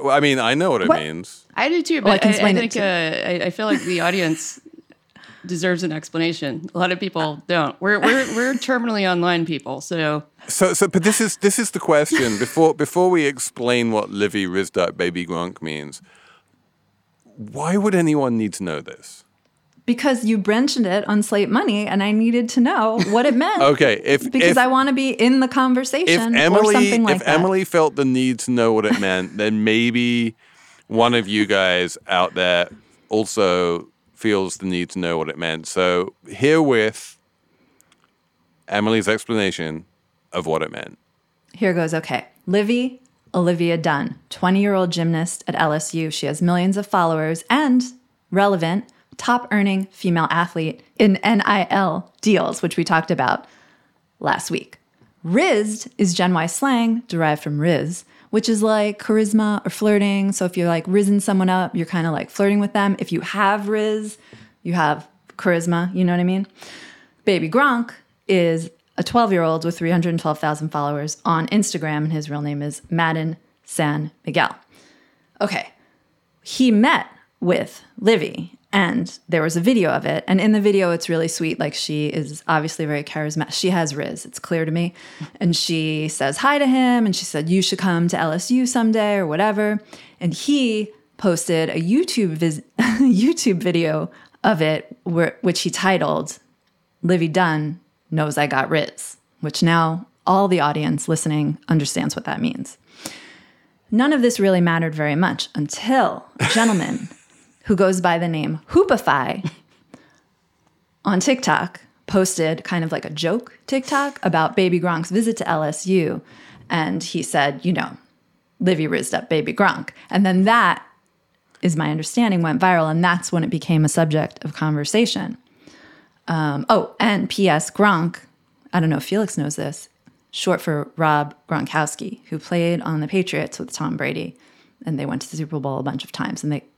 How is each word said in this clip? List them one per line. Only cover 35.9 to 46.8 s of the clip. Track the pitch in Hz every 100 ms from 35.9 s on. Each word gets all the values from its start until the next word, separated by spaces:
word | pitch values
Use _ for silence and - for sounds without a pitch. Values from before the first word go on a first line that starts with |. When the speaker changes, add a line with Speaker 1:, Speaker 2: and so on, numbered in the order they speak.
| 90 87 - -
Speaker 1:
herewith, | - 139 160 147 120 110 - - - _ _ _ _ _ _ _ _ _ _ _ _ _ _ -
Emily's | 104 107 110 95
explanation | 110 - 110 98 90 80 80 - _ _ _ _
of | 90 87
what | 80
it | 78
meant. | - - - _ _ _ _ _
Speaker 2:
Here | - 196
goes, | 175 160
okay. | 160 - 123 - _ -
Livy, | 196 208 240 254 254 _ _ _
Olivia | 185 175 170 170 170
Dunn, | 160 143 - - -
twenty-year-old | - 180 196 202 190 180
gymnast | 170 165 160 170 - -
at | -
L | 160
S | 151 156
U. | 165 160
She | - 139
has | 151
millions | 175 175 185
of | 196